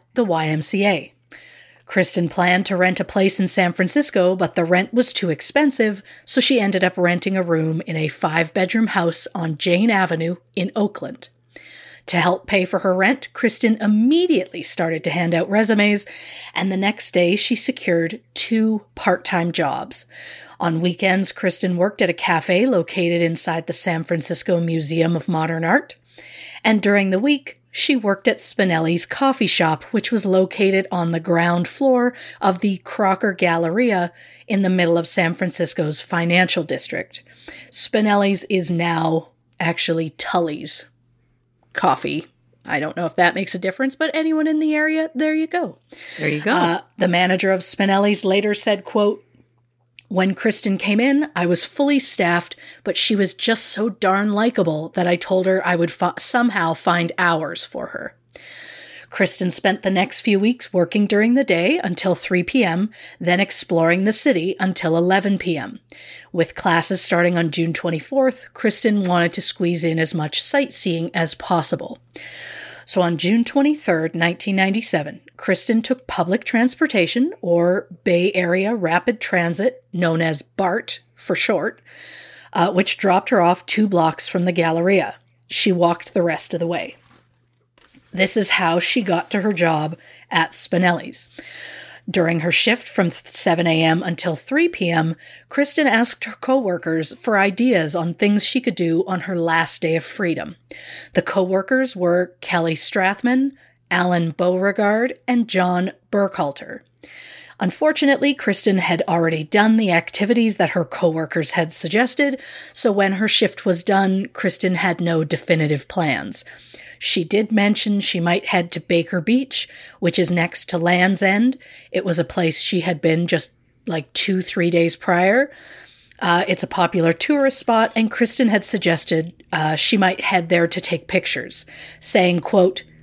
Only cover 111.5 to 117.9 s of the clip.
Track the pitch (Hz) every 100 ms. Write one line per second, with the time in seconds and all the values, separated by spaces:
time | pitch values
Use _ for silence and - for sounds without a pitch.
111.5 | - 165 - 165 208 247 - 285 262 -
112.5 | - - - 233 202 196 190 214 - -
113.5 | - 190 170 - 196 190 190 202 - 190
114.5 | - 185 175 190 170 170 165 156 160 -
115.5 | 160 151 143 - - 160 104 71 - -
116.5 | - - - - - - - 165 202 220
117.5 | 214 202 208 208